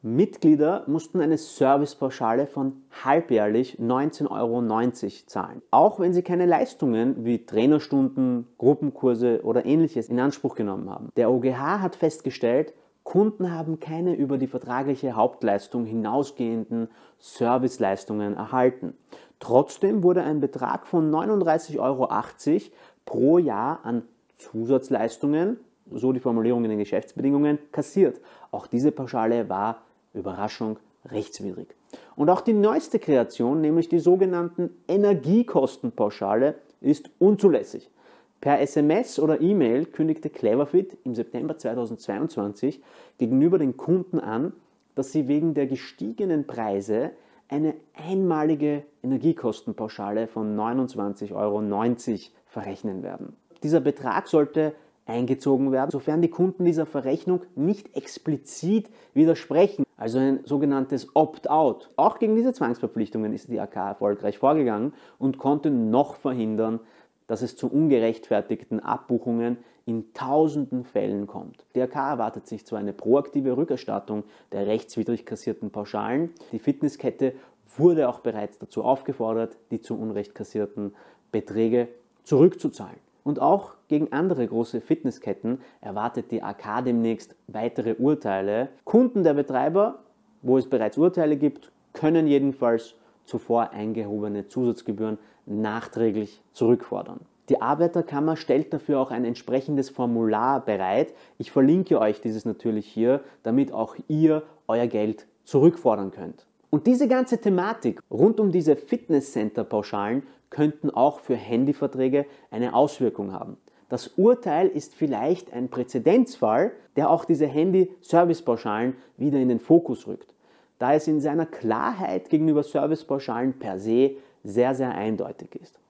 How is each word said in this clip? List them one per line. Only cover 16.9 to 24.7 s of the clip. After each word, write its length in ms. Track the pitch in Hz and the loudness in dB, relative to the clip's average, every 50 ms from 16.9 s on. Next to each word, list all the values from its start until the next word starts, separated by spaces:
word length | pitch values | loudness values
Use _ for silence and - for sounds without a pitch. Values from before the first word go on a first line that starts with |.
| - - - - _ _ | -10 -20 -20 -20 _ _
Serviceleistungen 1120 | - - - - 120 117 123 131 127 123 - - 113 95 98 98 - - 107 104 104 101 104 | -20 -20 -6 -2 0 2 2 2 0 -2 -2 -2 -2 -2 -2 -4 -4 -8 -6 -4 -4 -4 -6
erhalten. 600 | - 107 110 131 127 127 127 127 - - - - _ _ _ - - - _ _ _ | -6 -8 -4 0 2 2 2 2 0 -10 -12 -12 _ _ _ -20 -20 -20 _ _ _
Trotzdem 640 | - - 117 131 143 - - - - 196 220 208 | -4 4 4 4 4 4 -4 -2 0 0 2 4
wurde 220 | 175 180 175 180 156 | 4 4 4 4 0
ein 160 | 147 151 151 | 0 0 0
Betrag 480 | 139 139 - 120 123 - - - - - | -2 -2 -4 -4 -4 -4 -4 -6 -6 0
von 220 | - 170 160 156 | 0 2 2 2
neununddreißig 680 | 151 156 175 208 214 202 175 165 156 160 160 - 151 - | 2 0 0 0 0 2 2 2 2 0 0 -4 -4 -2
Euro 280 | - 131 139 127 127 | 0 0 0 0 -2
achtzig 680 | - - 107 - - - - - 143 160 202 - - _ _ - - _ _ _ | 0 0 -4 -4 -6 -14 -6 0 0 0 0 0 -6 _ _ -20 -20 _ _ _
pro 340 | - - 113 120 143 165 175 | -8 -2 2 4 6 6 4
Jahr 460 | 170 139 107 101 117 135 160 - - | 4 2 0 -2 -2 -4 -4 -6 -6
an 180 | 113 120 117 117 - _ _ _ _ _ | -4 -4 -4 -6 -8 _ _ _ _ _
Zusatzleistungen, 1200 | _ - - - 113 113 117 | _ -20 -10 -8 -6 0 2